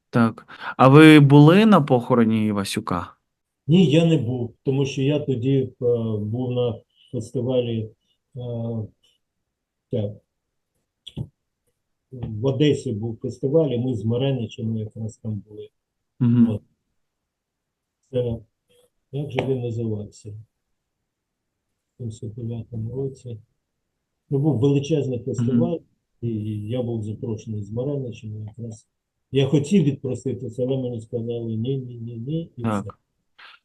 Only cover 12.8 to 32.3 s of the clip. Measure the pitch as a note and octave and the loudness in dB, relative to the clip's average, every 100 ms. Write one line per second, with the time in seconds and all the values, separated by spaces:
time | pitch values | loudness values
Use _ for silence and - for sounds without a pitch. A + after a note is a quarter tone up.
12.8 | C3 G#2 A#2 A2+ B2+ - C3+ D#3 D3+ A#2+ | -4 -6 -8 -8 -10 -6 -2 0 0 -2
13.8 | B2+ A2+ A2 A#2+ C#3 C3 A2 - A2 A2 | -4 -4 -4 -2 -2 -4 -8 -8 -8 -6
14.8 | G#2 A2 A2 - A2 G#2 F#2+ G#2+ G#2+ _ | -8 -10 -12 -12 -10 -10 -12 -18 -20 _
15.8 | _ _ _ - A#2+ A#2+ A2+ G#2 _ _ | _ _ _ -2 2 4 2 0 _ _
16.8 | _ _ _ _ _ _ _ _ _ _ | _ _ _ _ _ _ _ _ _ _
17.8 | _ _ _ B2+ A#2+ A2+ - _ _ _ | _ _ _ -4 -4 -6 -12 _ _ _
18.8 | _ _ _ C#3 D3+ B2 B2+ C3 A#2+ A2+ | _ _ _ -10 -8 -6 -4 -4 -4 -6
19.8 | A2+ G#2 G#2 - G#2+ G#2+ - _ _ _ | -6 -6 -10 -16 -18 -18 -20 _ _ _
20.8 | _ _ _ _ _ _ _ _ _ _ | _ _ _ _ _ _ _ _ _ _
21.8 | _ - A#2 G#2+ A2+ A2 A2+ A#2 A2+ A2+ | _ -14 -14 -12 -14 -10 -10 -10 -10 -10
22.8 | A2+ C3 C#3 C3+ B2 A2 _ _ _ _ | -8 -6 -8 -8 -16 -16 _ _ _ _
23.8 | _ _ _ _ - C#3 D#3 A#2+ C#3 C#3 | _ _ _ _ -4 0 0 2 2 0
24.8 | C#3 D#3 B2+ A#2+ - A#2 A#2 B2 F3 E3 | 0 -2 -2 -6 -6 -4 0 2 0 -4
25.8 | _ _ _ - A#2 A2 G#2+ G#2+ G#2 B2+ | _ _ _ -10 -8 -6 -6 -8 -6 -6
26.8 | A#2 A#2 G#2 G#2+ A#2 G#2+ - G#2 G2 A2 | -4 -6 -8 -8 -8 -8 -8 -10 -8 -8
27.8 | C3+ C#3+ B2 A2 A2 G#2+ G#2+ - A2+ A2 | -6 -6 -8 -12 -14 -12 -14 -14 -14 -16
28.8 | _ _ _ _ - C3 C3+ D3+ C#3 G3+ | _ _ _ _ -6 -2 2 0 2 2
29.8 | C#3+ - C3 A#2 C3+ A#2 B2 A2 B2+ C3+ | 2 -2 -6 -6 -6 -8 -8 -4 -4 -2
30.8 | B2 A#2 A2 A#2+ A2+ A#2 A2+ A2 A#2+ C3+ | -4 -8 -10 -8 -6 -8 -6 -6 -4 -6
31.8 | B2 A#2+ A#2 A#2 B2 | -8 -12 -14 -12 -6